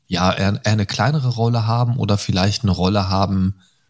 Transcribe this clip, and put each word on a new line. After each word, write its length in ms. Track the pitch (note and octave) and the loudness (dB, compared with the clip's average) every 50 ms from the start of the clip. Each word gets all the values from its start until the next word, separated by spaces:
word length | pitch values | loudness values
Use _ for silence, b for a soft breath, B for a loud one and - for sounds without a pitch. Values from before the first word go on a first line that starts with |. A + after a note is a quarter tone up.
| _ | _
ja, 240 | - F2+ F2 F2+ F#2 | -6 -2 0 0 0
eher, 300 | F#2 - G2 G2 G2+ - - | 2 2 0 0 -2 0 0
eher 80 | G#2+ | 0
eine 140 | A2 G#2+ G2 | 0 0 0
kleinere 440 | - - - G#2+ B2+ D3+ D#3 B2+ B2+ | -2 -2 -2 0 0 0 0 -2 -2
Rolle 360 | A#2+ A#2 A#2 A#2 A#2+ A#2 A2 | 0 0 0 0 0 0 0
haben 320 | A2+ A#2 A#2+ B2 A#2+ A#2+ | 0 0 0 0 0 0
oder 200 | B2+ G#2 G2+ G2+ | 0 0 0 0
vielleicht 460 | G2+ - - A2+ F#2 F#2 G#2 G2+ - - | 0 0 -2 0 0 0 0 0 0 0
eine 80 | G2 | 0
Rolle 380 | F2 - F#2 F#2 G#2 G#2 F#2+ F#2 | 0 2 2 2 2 0 0 0
haben, 460 | F#2+ F#2+ G2+ G2+ G2 F#2+ F#2 F#2+ G2 b b b b b b b | 0 0 0 0 0 0 0 0 -2 b b b b b b b